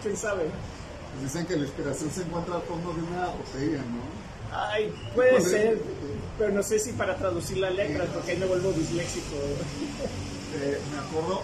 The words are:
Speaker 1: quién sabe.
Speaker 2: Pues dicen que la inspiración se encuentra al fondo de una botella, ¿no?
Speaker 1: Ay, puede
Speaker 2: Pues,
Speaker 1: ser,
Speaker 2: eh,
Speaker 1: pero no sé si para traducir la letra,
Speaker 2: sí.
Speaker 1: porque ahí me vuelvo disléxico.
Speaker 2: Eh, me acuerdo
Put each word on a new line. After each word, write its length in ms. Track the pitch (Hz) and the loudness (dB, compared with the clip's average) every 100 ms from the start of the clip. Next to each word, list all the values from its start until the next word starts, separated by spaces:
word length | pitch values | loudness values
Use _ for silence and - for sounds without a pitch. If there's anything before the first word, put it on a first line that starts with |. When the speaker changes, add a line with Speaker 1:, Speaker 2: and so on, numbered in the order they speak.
Speaker 1:
quién 120 | 214 190 | -4 -2
sabe. 280 | - 196 156 - - - - - - 135 | -2 0 -2 -2 -8 -10 -12 -12 -10 -6
Speaker 2:
Pues 140 | 135 | -4
dicen 140 | 156 170 | -2 0
que 80 | 170 | 0
la 60 | |
inspiración 480 | 139 - 143 127 156 | 0 -2 -2 -2 -2
se 100 | 185 | -2
encuentra 360 | 165 170 170 175 | -2 -2 -2 -4
al 40 | |
fondo 320 | 160 165 175 | -2 -4 -4
de 80 | 165 | -4
una 240 | 165 180 180 | -2 -2 -2
botella, 500 | - - 131 151 147 | -4 -6 -2 0 0
¿no? 720 | 120 120 - - - - - - | -2 -4 -6 -10 -12 -10 -6 -4
Speaker 1:
Ay, 380 | 208 214 208 - - 220 | 0 0 0 -2 -2 6
puede 160 | 254 | 10
Speaker 2:
Pues, 180 | 254 175 | 10 8
Speaker 1:
ser, 240 | 208 220 | 6 6
Speaker 2:
eh, 80 | 214 - - 143 139 - - | 4 0 -6 -6 -6 -6 0
Speaker 1:
pero 140 | 208 | 2
no 80 | 196 | 4
sé 140 | 196 214 | 4 2
si 120 | 226 | 2
para 220 | 208 196 180 | 0 0 2
traducir 400 | 190 175 151 190 | 0 0 -2 0
la 140 | 190 | 2
letra, 340 | 185 202 151 170 | 2 2 2 0
Speaker 2:
sí. 60 | |
Speaker 1:
porque 180 | 175 170 | -2 -2
ahí 60 | 175 | 0
me 80 | 190 | 2
vuelvo 260 | 180 190 | 4 4
disléxico. 640 | 160 156 170 170 175 - 147 143 143 - - - - 139 - - - - 147 | 2 2 0 -2 -4 -4 -2 -2 -2 -4 -4 -6 -4 -4 -4 -6 -6 -6 -2
Speaker 2:
Eh, 180 | 143 143 139 | 0 0 -2
me 60 | 143 | -6
acuerdo 420 | 139 156 165 190 | -4 -2 0 -2